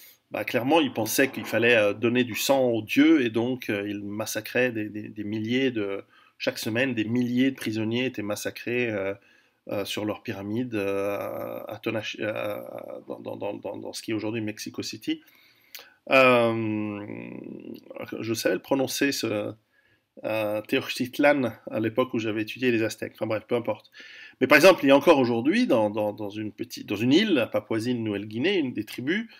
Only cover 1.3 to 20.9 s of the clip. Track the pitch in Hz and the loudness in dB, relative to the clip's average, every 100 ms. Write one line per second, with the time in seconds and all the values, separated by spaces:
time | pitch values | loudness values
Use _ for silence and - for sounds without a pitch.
1.3 | - 101 113 117 117 104 104 117 123 117 | 0 -4 2 4 6 4 2 0 2 0
2.3 | 101 - 139 123 113 107 - 156 160 120 | 0 2 2 2 0 0 6 6 6 4
3.3 | 113 120 127 - 104 104 101 101 104 110 | 0 -2 -4 -4 -4 -4 -6 -8 -8 -6
4.3 | 107 - 127 127 110 107 104 110 107 104 | -6 -4 0 0 -2 -6 -8 -12 -10 -6
5.3 | 110 110 127 135 113 101 98 - _ _ | -4 -2 0 0 0 -4 -6 -10 _ _
6.3 | - - - 117 113 135 113 107 120 120 | -8 -6 -4 -4 -2 0 -2 -2 0 0
7.3 | 123 135 131 117 110 110 120 131 127 101 | 2 0 0 -4 -4 -2 -2 -4 -6 -6
8.3 | 104 98 - 117 123 120 104 95 101 _ | -6 -8 -10 -6 -4 -2 -4 -4 -8 _
9.3 | _ _ _ - 107 95 - 107 95 - | _ _ _ -8 -8 -6 -6 -6 -6 -8
10.3 | 98 101 113 127 107 98 98 101 101 104 | -10 -6 -6 -4 -4 -2 -2 -2 -4 -6
11.3 | - 58 57 - 107 117 110 - - 107 | -8 -8 -10 -10 -8 -4 -4 -6 -6 -4
12.3 | - 104 78 58 - - - - 58 58 | -4 -4 -6 -10 -12 -12 -14 -12 -12 -10
13.3 | 53 101 113 98 107 107 - - 110 110 | -8 -8 -8 -10 -10 -10 -10 -6 -4 -4
14.3 | 113 107 107 - - - 110 - 156 _ | -4 -6 -8 -10 -8 -10 -8 -6 -8 _
15.3 | _ _ _ _ - - _ - 135 127 | _ _ _ _ -20 -20 _ 2 6 8
16.3 | 123 117 113 107 107 107 101 101 57 60 | 6 4 2 -2 -2 -4 -8 -10 -12 -12
17.3 | 60 - - - - - - - - 110 | -12 -12 -14 -14 -16 -16 -14 -10 -8 -4
18.3 | 110 - 180 - 139 127 - 139 135 113 | -2 0 -2 0 0 0 0 0 0 -2
19.3 | 107 110 - _ _ _ _ _ - - | -4 -6 -10 _ _ _ _ _ -10 -6
20.3 | 110 104 107 - 175 - | -2 -2 -4 -2 -2 -2